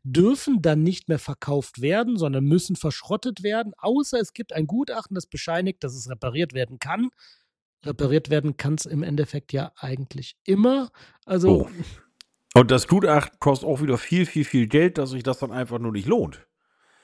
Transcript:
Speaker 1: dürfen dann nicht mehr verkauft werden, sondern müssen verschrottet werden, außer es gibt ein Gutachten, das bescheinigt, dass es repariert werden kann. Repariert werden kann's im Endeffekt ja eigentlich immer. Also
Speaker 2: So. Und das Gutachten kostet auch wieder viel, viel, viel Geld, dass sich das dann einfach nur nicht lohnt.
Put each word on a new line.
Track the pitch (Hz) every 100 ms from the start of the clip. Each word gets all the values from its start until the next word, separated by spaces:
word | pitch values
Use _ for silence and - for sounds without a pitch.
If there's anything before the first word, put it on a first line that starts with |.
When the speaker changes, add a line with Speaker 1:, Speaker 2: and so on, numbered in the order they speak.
| 135
Speaker 1:
dürfen | 131 196 277 - 247
dann | 160 151
nicht | 160 185 -
mehr | 160
verkauft | - 139 - 143 - -
werden, | 135 196 240 226
sondern | 156 135 139
müssen | 165 - 180
verschrottet | 160 - - 208 254 202
werden, | 202 214 214 -
außer | 196 262 294 247
es | 208
gibt | - 233
ein | 160 156
Gutachten, | 214 285 226 -
das | 190 -
bescheinigt, | 151 - 170 185 185
dass | 135
es | 127 117
repariert | 127 131 127 170
werden | 131 123 127
kann. | 139 190 254 - - _ _ _ _ _
Repariert | - 131 139 151 135
werden | 151 147 139
kann's | 139 156 -
im | 143
Endeffekt | - 147 147 147 -
ja | 135 135 -
eigentlich | 131 131 135 139 127 -
immer. | - 196 233 269 247 - - _
Also | - 190 185
Speaker 2:
So. | 180 - 175 - - _ _ - _ _ 123
Und | 120
das | 127 -
Gutachten | 185 190 151 - -
kostet | 147 135 -
auch | 135
wieder | 151 120
viel, | - 175 175
viel, | 156
viel | 143 135 110
Geld, | 147 180 180
dass | 135
sich | 131
das | 120 127
dann | 131
einfach | 120 120 120
nur | 117
nicht | 104 101
lohnt. | 233 85 - _ _ _ _ _ _